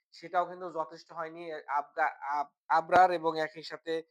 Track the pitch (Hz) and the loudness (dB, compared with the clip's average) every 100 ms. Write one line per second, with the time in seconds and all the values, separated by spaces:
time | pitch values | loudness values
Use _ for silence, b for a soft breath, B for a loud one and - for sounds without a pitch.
0 | _ - 170 180 175 180 180 160 156 165 | _ -20 -4 -2 -2 -4 -8 -6 -6 -10
1 | - 165 160 165 170 151 - 143 143 165 | -14 -12 -10 -10 -10 -10 -4 -4 -2 0
2 | 151 - 135 147 143 _ - 160 165 175 | 0 -2 -4 -4 -4 _ 0 2 6 6
3 | 185 175 160 160 156 160 147 156 165 160 | 6 4 0 0 -2 -6 -14 -10 -4 -4
4 | 160 | -6